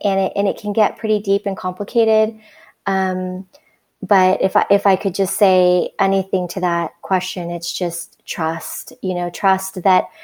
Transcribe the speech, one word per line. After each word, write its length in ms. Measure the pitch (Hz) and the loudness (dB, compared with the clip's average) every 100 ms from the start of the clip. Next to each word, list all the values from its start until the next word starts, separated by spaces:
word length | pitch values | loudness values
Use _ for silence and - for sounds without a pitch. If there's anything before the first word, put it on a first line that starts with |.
and 160 | 202 190 | -2 0
it, 120 | 190 - | -2 -2
and 120 | 202 | -2
it 100 | 180 | -2
can 140 | 208 | -4
get 260 | 208 208 - | 0 0 0
pretty 220 | 214 214 | -2 -2
deep 260 | 202 196 202 | 2 0 0
and 120 | 190 | -6
complicated. 840 | 185 180 202 233 220 214 220 214 - - - _ - | -6 -6 -4 0 4 4 2 -2 -20 -20 -20 _ -4
Um, 600 | 190 190 185 185 185 185 _ _ _ _ - | 0 0 -2 -4 -6 -10 _ _ _ _ -14
but 400 | 185 196 185 185 | 2 4 4 4
if 140 | 190 202 | 2 2
I, 100 | - | 2
if 160 | 196 196 | 2 4
I 80 | 190 | 2
could 200 | 196 180 | 0 -2
just 200 | 190 - | -2 2
say 540 | 196 185 180 180 - - | 4 4 4 2 0 -2
anything 480 | 196 196 190 185 180 | 0 0 0 -2 -2
to 120 | - | -4
that 320 | 175 170 170 _ | -2 -2 -4 _
question, 480 | - 185 - 190 170 | -2 -2 -2 -8 -6
it's 240 | 170 - | -6 -8
just 500 | - 175 170 - _ - | -6 -6 -6 -14 _ -14
trust, 680 | - 160 165 - - - - | -6 -4 -4 -8 -12 -14 -10
you 120 | 185 | -6
know, 160 | 175 175 | -4 -4
trust 520 | 175 196 185 - 185 | -2 0 0 -2 -2
that 220 | 190 185 - - | 2 2 0 -10